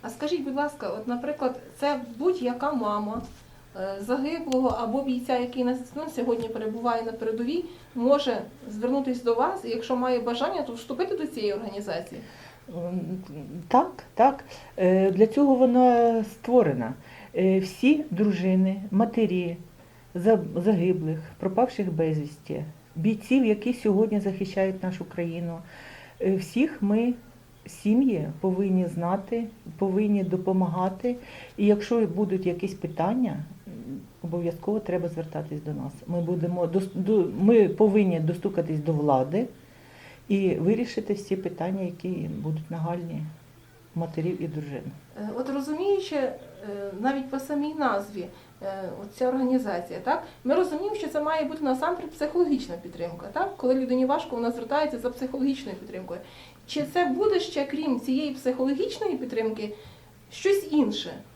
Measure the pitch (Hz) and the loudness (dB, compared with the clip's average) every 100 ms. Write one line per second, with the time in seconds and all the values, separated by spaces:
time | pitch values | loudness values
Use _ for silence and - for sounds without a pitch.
0 | 233 - 302 339 269 262 294 - 208 - | -12 -8 -4 -2 -2 -4 -4 -4 -8 -6
1 | 247 240 285 294 254 254 - - 285 262 | -4 -4 -4 -2 -4 -4 -14 -4 -2 -2
2 | 240 226 339 359 247 240 285 269 214 208 | -6 -2 0 2 -2 -2 -2 0 0 -2
3 | 208 233 - - - - - 190 190 196 | -2 -6 -10 -18 -20 -20 -18 -8 -6 -6
4 | 208 262 277 330 302 254 254 214 226 262 | -2 -2 0 -4 0 2 2 0 -2 -2
5 | 277 247 262 247 247 254 247 254 - 285 | 0 -2 0 -2 0 -2 0 -2 -6 -10
6 | 311 - 247 226 226 - 220 226 240 233 | -8 -4 -2 -2 -2 -6 -6 -2 -2 -2
7 | 226 226 220 226 240 339 339 - - 254 | -4 -4 -4 -2 -2 -4 -6 -14 -12 -2
8 | 240 285 269 208 - - 233 214 247 277 | 4 4 2 -4 -6 -14 -12 -6 -2 0
9 | 262 247 233 233 302 381 240 226 - 254 | -2 -2 0 2 2 0 -4 -6 -2 -2
10 | 254 247 220 240 294 370 254 233 - 254 | 2 0 0 -2 -2 -2 -4 -8 -8 -4
11 | 381 359 302 247 208 208 214 202 208 170 | -2 -2 -4 -2 -2 -2 -6 -8 -6 -6
12 | - - - - - - - 170 175 180 | -8 -14 -16 -20 -20 -20 -12 -8 -4 -4
13 | 160 185 - 143 - 165 - 247 - - | -4 -8 -8 -14 -12 -12 2 4 4 -6
14 | - - 254 277 - - - - 185 190 | -10 4 4 4 -12 -18 -14 2 4 6
15 | 190 180 220 285 285 254 254 247 254 240 | 4 6 4 6 6 6 6 8 8 8
16 | 233 226 214 - - 247 165 123 113 135 | 6 4 -2 -8 4 6 6 2 -2 -6
17 | - - - - 190 190 190 - 254 302 | -14 -20 -6 2 4 4 0 2 4 4
18 | 302 180 214 175 185 185 190 196 196 190 | 2 0 2 2 2 4 4 0 0 2
19 | 226 - 214 180 175 170 - - - - | 2 2 2 2 -2 -6 -14 -20 -20 -20
20 | - 180 196 208 160 170 190 196 180 165 | -12 0 4 4 2 0 2 4 4 2
21 | 156 156 - - 185 190 254 - 180 160 | 0 -4 -8 -4 -2 2 0 0 -2 0
22 | 160 156 147 - - 143 156 - - 160 | 0 0 -4 -10 -8 -8 -8 -14 -12 -2
23 | 185 214 - 262 233 208 240 240 214 196 | 0 0 2 4 6 2 0 0 2 4
24 | 220 208 202 190 190 190 190 190 185 185 | 4 2 0 -2 -4 0 0 0 -4 -6
25 | 180 - 170 170 170 165 - - - - | -8 -4 -4 -4 -6 -8 -14 -20 -20 -20
26 | - - 190 190 - 233 311 - 202 214 | -20 -2 0 0 0 0 0 0 2 4
27 | 240 240 - - - - - - 208 226 | 2 -2 -10 -20 -20 -20 -20 -4 4 4
28 | 269 185 151 156 190 185 196 185 175 170 | 4 2 -2 -2 0 2 2 2 2 0
29 | 170 196 - 233 220 - - 156 196 190 | 0 -2 -2 -4 -4 -10 -18 -2 0 2
30 | 214 202 180 185 185 185 180 180 185 190 | 2 2 2 0 2 2 2 2 -2 0
31 | 247 247 - - - - 208 208 - 233 | -4 -4 -10 -18 -16 2 4 4 4 2
32 | 202 175 208 185 185 175 - - 160 - | 2 2 0 0 0 -2 -6 -6 -6 -2
33 | 175 247 247 - 151 - - 113 - - | 0 2 0 -2 -8 -14 -16 -14 -12 -12
34 | - - 165 175 170 165 - 214 208 180 | -14 -12 -6 -2 -2 -2 -2 -2 0 -2
35 | 170 165 156 156 151 151 151 147 131 - | -2 -4 -6 -8 -6 -8 -6 -6 -6 -10
36 | - 175 165 175 175 180 170 185 190 - | -4 -2 0 0 0 0 2 0 -2 -2
37 | 185 214 175 104 196 233 202 - 214 208 | 2 4 2 4 6 8 6 6 6 6
38 | 190 165 156 175 196 185 160 156 151 147 | 4 2 0 0 -2 -2 -2 -2 0 2
39 | 147 131 131 185 254 - - - - - | 4 4 4 0 -2 -8 -20 -20 -20 -20
40 | - - - 196 190 - 170 226 240 - | -20 -20 -2 2 2 2 2 2 0 -4
41 | 214 202 - 190 180 - 170 190 180 - | -4 -4 -2 -4 -4 -4 -4 -2 -4 -4
42 | 185 180 156 151 156 156 - 165 165 175 | -6 -4 -4 -4 -4 -4 -6 -6 -4 -4
43 | 170 151 156 - - - - - - 165 | -6 -8 -8 -12 -20 -20 -20 -20 -10 -6
44 | 165 - 165 185 151 151 143 135 - - | -4 -2 -2 -2 -6 -6 -8 -10 -10 -14
45 | - - 208 - 262 277 277 311 392 392 | -20 -10 -8 -6 -4 -4 -4 -2 0 0
46 | - 294 262 - - - 208 202 202 190 | 0 -2 -2 -4 -16 -14 -12 -8 -8 -2
47 | 247 277 262 269 269 294 302 311 262 202 | -2 -2 -4 -8 -4 -4 -2 -2 0 0
48 | 202 208 175 - - - 190 196 185 - | -4 -10 -10 -14 -20 -12 -10 -8 -10 -10
49 | 208 - 254 254 254 254 208 175 175 170 | -14 -2 0 2 2 2 0 -4 -6 -6
50 | 240 320 - - 247 339 370 302 403 427 | -2 -2 -4 -8 2 2 2 -2 -4 -4
51 | 320 302 302 311 285 311 285 262 311 359 | -4 -2 0 0 -2 -2 0 0 0 -2
52 | 302 - 294 349 330 262 - 170 180 175 | -8 -6 -2 2 2 2 -2 -10 -12 -8
53 | 170 170 202 294 392 - 254 262 247 254 | -8 -8 -8 -4 -4 0 2 2 2 2
54 | 262 302 - 233 233 233 226 285 302 233 | 2 2 -2 -4 -2 -4 -2 0 0 -2
55 | 247 - 262 277 277 262 208 185 208 185 | -6 -4 -6 0 0 0 -6 -12 -10 -12
56 | 180 175 - - - - - 302 285 349 | -10 -12 -12 -20 -20 -20 -8 -4 -2 0
57 | 349 359 427 370 - 294 277 294 302 247 | 2 2 2 2 0 -4 -2 -2 0 -2
58 | - 262 302 262 254 254 262 277 440 - | 0 0 0 -2 -2 0 0 0 -2 -2
59 | 415 254 262 226 220 214 208 - - - | -2 -2 -2 -2 -2 -2 -8 -10 -16 -20
60 | - - - - 392 403 - 302 220 208 | -20 -20 -20 -2 2 2 4 2 2 0
61 | 170 - - | -8 -12 -18